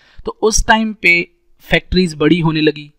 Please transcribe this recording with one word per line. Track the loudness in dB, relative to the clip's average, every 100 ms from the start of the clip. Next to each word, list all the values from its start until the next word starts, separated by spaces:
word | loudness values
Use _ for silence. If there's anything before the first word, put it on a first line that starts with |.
| _ -16 -14
तो | -4
उस | 0 0 2
time | 0 0
पे | -2 0 0 -2 _ _ _
factories | -4 -4 0 0 0
बड़ी | 0 2 2
होने | 0 0
लगी, | 0 -2 -8